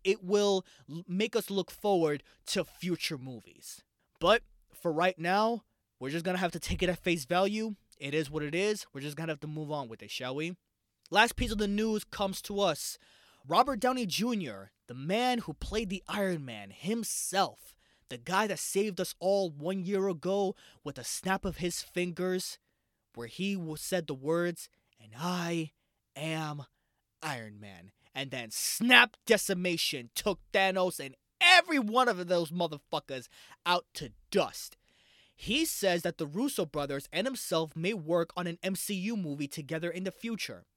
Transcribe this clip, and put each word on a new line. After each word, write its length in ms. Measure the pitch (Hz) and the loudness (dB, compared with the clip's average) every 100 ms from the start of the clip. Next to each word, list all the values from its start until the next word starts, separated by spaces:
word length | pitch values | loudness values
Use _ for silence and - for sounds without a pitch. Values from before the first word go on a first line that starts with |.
it 180 | - 214 | 0 0
will 440 | 180 208 208 196 - - - | 2 4 6 4 0 -18 -14
l-, 140 | 156 190 | -12 -4
make 300 | 180 220 226 | -2 0 0
us 120 | - | -2
look 220 | 196 180 | -2 -2
forward 500 | - 208 190 160 147 - _ - | -2 2 4 4 0 -6 _ -4
to 180 | - 113 | -4 -4
future 520 | - 180 170 - 147 | -6 -4 -2 -4 -6
movies. 640 | 131 120 - - - - _ _ _ _ | -10 -14 -16 -20 -18 -18 _ _ _ _
But 240 | 170 226 - _ _ | 6 6 4 _ _
for 180 | - 175 | -6 -2
right 260 | 151 175 180 | 2 2 2
now, 460 | 170 196 220 233 - _ _ _ | 0 4 2 0 -8 _ _ _
we're 80 | 131 | -6
just 160 | 160 170 | -4 -2
gonna 120 | 180 | 0
have 140 | 180 | -2
to 80 | 165 | -2
take 240 | - 180 | -4 0
it 60 | 180 | 0
at 100 | 165 | 0
face 240 | - 165 | 0 -2
value. 520 | 139 175 196 214 220 208 _ - | 2 2 2 2 -4 -6 _ -12
It 160 | 139 | -2
is 160 | 151 143 | -2 0
what 140 | 151 | -2
it 120 | 147 160 | -2 0
is. 300 | 208 214 - | 0 -2 -6
We're 60 | 180 | -8
just 160 | 147 143 | -8 -6
gonna 160 | 160 | -4
have 80 | 151 | -4
to 60 | 151 | -6
move 240 | 151 151 | -8 -6
on 160 | 147 127 | -6 -6
with 160 | 110 | -10
it, 80 | 104 | -10
shall 240 | - 127 135 | -8 -4 -2
we? 220 | 160 180 _ _ _ _ _ | -4 -6 _ _ _ _ _
Last 280 | 185 285 - | 4 4 4
piece 140 | 240 | -2
of 80 | 208 | 0
the 80 | 208 | 0
news 360 | 202 220 214 | 2 2 0
comes 380 | - - 196 185 | -4 -4 -4 -4
to 160 | - 202 | -6 2
us. 380 | 196 147 - - _ _ _ _ 131 | 2 2 -4 -10 _ _ _ _ 2
Robert 320 | 170 262 254 | 4 4 4
Downey 260 | 247 254 220 | 2 2 0
Junior, 680 | 156 233 226 156 98 95 _ _ | 0 0 0 -4 -8 -14 _ _
the 60 | |
man 460 | 120 143 202 254 240 | -10 -2 2 2 0
who 140 | 180 | -2
played 360 | 147 - 214 220 | -8 -4 -2 -2
the 140 | 190 - | -6 -6
Iron 340 | 202 196 170 | -2 0 -2
Man 260 | 135 110 98 | -6 -10 -12
himself, 1040 | 101 165 233 214 - - 185 170 - - - _ _ _ | -8 -2 -2 -2 -4 -2 2 0 -2 -20 -20 _ _ _
the 80 | 127 | -12
guy 300 | 120 185 214 | -2 2 2
that 120 | 180 | 0
saved 400 | - 190 214 180 | 0 0 0 0
us 160 | 185 - | -4 0
all 280 | 180 196 185 | 2 2 2
one 360 | 147 151 196 180 | -2 -4 -2 0
year 240 | 202 196 | 0 0
ago 480 | 170 175 196 190 - - - | 0 0 0 0 -2 -14 -12
with 140 | 147 139 | -12 -10
a 80 | 120 | -8
snap 400 | - 185 190 196 | -6 -2 -2 -2
of 120 | - | -4
his 240 | 180 - | -4 -4
fingers, 760 | - - 180 170 185 185 - - _ _ _ _ _ - | -6 -4 -4 -2 -2 -2 -4 -12 _ _ _ _ _ -14
where 120 | 120 | -12
he 280 | - 190 196 | -4 -2 -2
w-, 220 | 160 151 | -4 -8
said 300 | - 185 160 | -2 -2 -2
the 60 | |
words, 540 | 139 139 165 175 170 - _ _ _ | -6 0 2 0 -4 -12 _ _ _
"And 120 | 110 113 | -20 -6
I 540 | 170 180 170 170 156 _ _ _ _ - | -4 -2 -2 -2 -4 _ _ _ _ -8
am 460 | 156 185 156 147 135 _ _ _ _ _ | -6 -4 -4 -8 -12 _ _ _ _ _
Iron 380 | 156 131 110 104 | -6 -6 -8 -14
Man." 320 | 104 92 95 _ _ | -18 -18 -20 _ _
And 160 | 131 135 | -8 -6
then 220 | 131 117 | -6 -6
snap 640 | - - - 240 247 240 - - | -4 -4 0 8 8 8 2 2
decimation 840 | 208 - 185 180 165 - 143 120 - | 2 4 0 0 0 0 -2 -6 -4
took 260 | - 185 - | -2 -2 -2
Thanos 460 | 202 190 190 185 - | 2 2 2 0 -2
and 160 | 139 135 _ _ | -10 -12 _ _
every 400 | 349 359 349 302 | 8 8 8 2
one 300 | 214 233 247 | 2 4 4
of 180 | 185 175 | 2 2
those 240 | 180 160 | 2 2
motherfuckers 800 | 175 170 147 - 156 - 135 - - - - 175 | -2 -4 -4 -6 -6 -6 -10 -10 -20 -20 -6 2
out 200 | 180 - | 2 0
to 180 | - 135 - _ | -12 -12 -14 _
dust. 460 | 202 131 - - - _ _ _ _ _ | 0 0 -4 -14 -16 _ _ _ _ _
He 300 | _ 151 247 | _ -2 0
says 380 | 320 - 196 175 | 0 0 2 2
that 160 | 170 170 | 0 -4
the 100 | 151 | -4
Russo 380 | 160 277 - 165 | -2 -2 -2 -4
brothers 420 | 151 143 139 - | -2 -4 -4 -4
and 120 | 160 233 | -2 -2
himself 480 | 262 - 165 160 | -4 -2 0 0
may 200 | 160 175 | -2 -2
work 380 | 220 156 170 165 - | -2 0 2 2 -2
on 120 | 175 | -4
an 100 | 165 | -4
M 140 | 190 190 | -4 -4
C 180 | - 202 | -2 -2
U 200 | 190 233 | -2 -2
movie 320 | 170 147 143 | -2 -4 -6
together 420 | - 139 160 170 | -6 -6 -4 -4
in 140 | 180 | -4
the 80 | 190 | -6
future. 540 | - 226 220 - 95 - | -6 -6 -4 -6 -8 -16